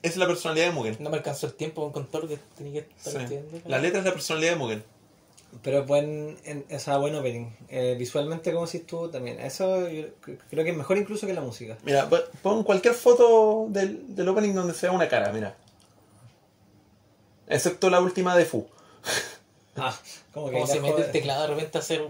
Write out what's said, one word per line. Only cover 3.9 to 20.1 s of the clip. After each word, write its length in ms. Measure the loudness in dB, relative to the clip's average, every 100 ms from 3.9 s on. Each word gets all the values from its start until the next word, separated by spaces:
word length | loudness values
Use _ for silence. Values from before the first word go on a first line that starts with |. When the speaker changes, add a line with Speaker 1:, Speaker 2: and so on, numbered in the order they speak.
| 0
Speaker 1:
es 40 |
la 80 | -2
personalidad 400 | -2 -4 0 0
de 40 | 0
Mugen. 260 | -2 -6 -8 _ _ _ _ -20 _ -10
Speaker 3:
Pero 180 | -2 -2
es 60 | 2
buen, 500 | 0 0 -6 -10 -14
en, 220 | -12 -12 -10
o 80 | -10
sea, 200 | -2 0
buen 160 | 0
opening. 320 | -2 -4 -6 -10 -16 -12
Eh, 280 | -4 -2 -2
visualmente, 540 | -2 -4 -4 -4 -2
como 140 | -2 -4
decís 200 | -8 -10
tú, 220 | -8 -8
también. 300 | -8 -10 -8
Eso 480 | -10 -2 0 0 -2
yo 200 | -6 -10 -14
cre-, 180 | -18 -18 -8
creo 140 | -2
que 60 | -2
es 60 | -2
mejor 220 | 0 0
incluso 280 | 0 -6 -6
que 60 |
la 80 | -6
música. 380 | -6 -10 -14 -10
Speaker 1:
Mira, 260 | 0 2 4
po-, 120 | 2 2 -4
pon 200 | 0 0
cualquier 320 | 2 4 4
foto 720 | 4 6 8 10 10 8 4 0
del, 440 | 0 -2 -2 -10
del 140 | -2 0
opening 240 | 2 2
donde 220 | 0 -2
sea 180 | 0 0
una 160 | 2 2
cara, 240 | 2 0
mira. 240 | -2 -6 -8 -20 _ _ _ _ _ -20 _ _ _ _ _ _ _ _ _ _ _ -2
Excepto 440 | 0 0 2 4
la 100 | 6
última 360 | 4 2 4 4
de 80 |
Fu. 220 | 4 0 -6 -18 -20 -14 -4 -4 -4 -14 _ _ _ -6
Speaker 3:
Ah, 180 | -6 -6 -16